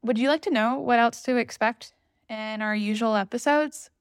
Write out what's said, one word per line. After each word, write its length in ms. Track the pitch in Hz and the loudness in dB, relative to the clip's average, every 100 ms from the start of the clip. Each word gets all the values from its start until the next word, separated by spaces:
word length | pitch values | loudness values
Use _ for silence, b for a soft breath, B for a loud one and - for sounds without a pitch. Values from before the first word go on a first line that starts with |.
would 160 | 226 226 | 0 0
you 120 | 262 | 2
like 120 | 311 | 2
to 80 | 415 | 2
know 300 | 254 220 262 | 0 2 0
what 180 | 277 240 | 2 4
else 240 | 233 - | 4 0
to 140 | - 247 | -2 -2
expect 560 | - - 220 233 - _ _ _ _ | -2 -2 -2 -2 -16 _ _ _ _
in 320 | 220 220 214 | -10 -8 -4
our 160 | 214 214 | -2 -2
usual 400 | 208 214 226 214 | -2 0 2 0
episodes? 760 | 196 247 294 294 302 - - _ | 0 -2 2 2 0 -6 -20 _